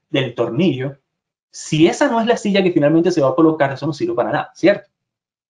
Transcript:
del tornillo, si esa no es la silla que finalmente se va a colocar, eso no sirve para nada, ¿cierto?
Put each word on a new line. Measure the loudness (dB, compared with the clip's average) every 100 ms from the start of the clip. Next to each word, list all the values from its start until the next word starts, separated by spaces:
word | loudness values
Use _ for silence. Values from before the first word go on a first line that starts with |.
| _
del | -4 -4
tornillo, | -4 -4 0 0 -2 -6 -12 _ _ _ _ _
si | -20 -6 2 2
esa | 2 0
no | 0
es | 0
la | -2
silla | 0 0
que | 0
finalmente | 2 2 2 2
se | 2
va | 0
a |
colocar, | 2 2 2 -2
eso | -2 -8
no |
sirve | -6 -4
para | -2 -2
nada, | -4 -6
¿cierto? | 0 0 0 -4 _ _ _ _ _ _